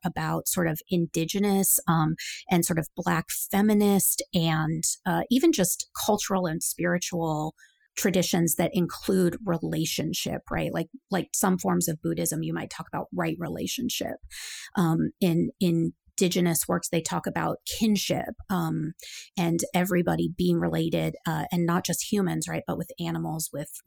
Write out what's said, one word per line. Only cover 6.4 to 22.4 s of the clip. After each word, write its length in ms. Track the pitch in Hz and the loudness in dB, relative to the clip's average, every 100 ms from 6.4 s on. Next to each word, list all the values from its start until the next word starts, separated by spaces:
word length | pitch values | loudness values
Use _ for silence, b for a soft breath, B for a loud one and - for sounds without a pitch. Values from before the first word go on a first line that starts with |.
| 180 | 0
and 160 | 160 | -2
spiritual 920 | - - 175 175 - 175 165 151 156 b b b b - | -4 -2 0 0 -2 -2 -2 -2 -4 b b b b -2
traditions 600 | 208 180 175 180 165 - | 2 2 2 2 2 2
that 140 | 170 | 0
include 640 | - 165 - - 190 175 165 | 2 0 -2 0 4 2 2
relationship, 960 | 202 165 160 160 160 - 156 175 - - - | -2 -2 -2 -2 -2 -2 -4 -4 -4 -6 -6
right? 220 | - 156 | -4 -2
Like, 140 | 170 165 - - | -2 -6 -10 -4
like 180 | 190 - | -4 -2
some 260 | - 196 185 | 0 2 2
forms 300 | 190 180 175 | 2 0 0
of 140 | 156 | -2
Buddhism, 400 | 165 165 170 156 | -4 -2 -2 -2
you 100 | 160 | -4
might 180 | 165 - | -6 -8
talk 160 | - - | -10 -8
about 140 | - - | -8 -6
right 220 | 180 165 175 | -4 -2 -2
relationship. 800 | 165 165 - - - - - - - B B B B - | -4 -4 -6 -4 -4 -4 -6 -8 -12 B B B B 0
Um, 340 | 170 165 156 - | 2 2 0 0
in, 300 | 185 170 170 - | 2 2 0 0
in 360 | 180 170 165 - _ - | 2 2 0 -4 _ -2
indigenous 460 | 185 180 175 160 - | 0 2 2 2 0
works, 220 | 175 - | -2 -2
they 120 | 170 | -2
talk 280 | 160 175 - | -2 -4 -4
about 300 | - 160 - - - | -2 -2 -4 -6 0
kinship, 560 | 220 202 - 156 - - - | 2 2 2 -2 -4 -8 -4
um, 420 | 185 165 160 156 - B B B - | -2 0 -2 -4 -8 B B B -2
and 240 | 170 170 - | 0 0 0
everybody 560 | 180 180 180 170 165 170 170 | 0 2 2 2 0 0 0
being 220 | 180 170 | 2 2
related, 560 | 170 165 160 165 160 156 - | 2 0 0 0 -2 -4 -4
uh, 180 | 156 - | -4 0
and 120 | 175 | 0
not 200 | 170 175 | 2 0
just 280 | - 170 - | 0 -4 -2
humans, 360 | 208 180 160 | 0 0 -2